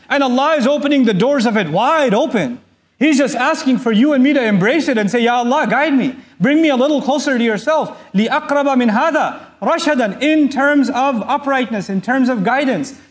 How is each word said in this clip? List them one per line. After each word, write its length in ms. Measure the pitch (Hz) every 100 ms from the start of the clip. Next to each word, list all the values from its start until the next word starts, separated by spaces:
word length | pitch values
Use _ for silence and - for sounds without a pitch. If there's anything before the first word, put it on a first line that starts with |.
| -
And 140 | 277
Allah 320 | 269 247 285 320
is 100 | 240
opening 380 | 294 285 285
the 100 | 233
doors 320 | 190 240 285 233
of 120 | 214
it 120 | 165
wide 440 | 165 247 320 277
open. 480 | 202 302 226 139 120 _ _ _ -
He's 180 | 285 277
just 180 | 277 240
asking 440 | 262 320 262 247
for 120 | 233
you 220 | 214 277
and 100 | 285
me 80 | 262
to 100 | 285
embrace 460 | 226 202 196 311 285
it 100 | 233
and 140 | 208
say, 120 | 240
"Ya 140 | 233 240
Allah, 300 | 247 285 262
guide 260 | 226 311
me. 220 | 277 180 - - -
Bring 220 | 208 302
me 80 | 320
a 60 | 254
little 240 | 269 294
closer 360 | 196 285 294 254
to 60 |
yourself." 540 | 233 208 - 311 233 - -
لِأَقْرَبَ 340 | 196 226 277 -
مِنْ 440 | 285 285 262 240
هَذَا 480 | 208 320 302 185 - - -
رَشَدًا. 600 | 208 330 - 294 226 190
In 260 | 285 311 277
terms 420 | 269 277 294 240
of 320 | 247 269 240
uprightness, 680 | 190 277 277 269 254 220 175
in 100 | 190
terms 300 | 185 262 254
of 160 | 247 190
guidance. 480 | 262 285 208 139 - -